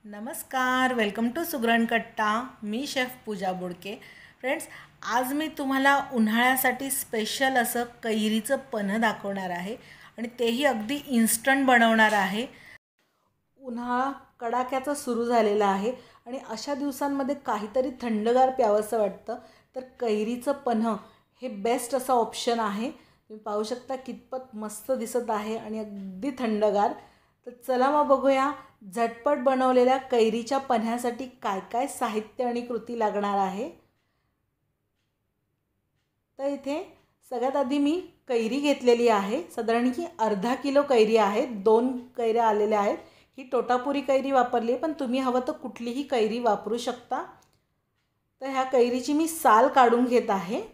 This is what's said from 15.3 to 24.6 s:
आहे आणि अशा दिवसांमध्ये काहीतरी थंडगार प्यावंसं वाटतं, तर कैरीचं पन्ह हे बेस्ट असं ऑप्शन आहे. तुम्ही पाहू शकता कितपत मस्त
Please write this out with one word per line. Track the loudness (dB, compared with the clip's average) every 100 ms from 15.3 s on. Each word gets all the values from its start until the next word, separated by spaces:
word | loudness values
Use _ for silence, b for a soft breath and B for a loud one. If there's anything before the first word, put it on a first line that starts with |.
| 2 4 4 2
आहे | 2 -2 -4 B B -14
आणि | -12 -10
अशा | -10 -6
दिवसांमध्ये | -4 -4 -4 -4 -2 -2 -4
काहीतरी | -4 -4 -2 -2 -2 -4
थंडगार | -4 -2 2 4 4
प्यावंसं | 4 2 2 0 -2
वाटतं, | -2 -4 -12 -12 B B B -16
तर | -14 _
कैरीचं | -2 -2 -2 -4 -4 -4
पन्ह | -2 0 0 -2 B B _ _
हे | -12 -6
बेस्ट | -2 -2 -2
असं | -4 0
ऑप्शन | 2 0 -2 -2 -2
आहे. | -2 -4 -8
तुम्ही | -10 _ _ _ -16
पाहू | -6 -4
शकता | -4 -6 -8 -10
कितपत | -10 -14 _ -12 -12
मस्त | -12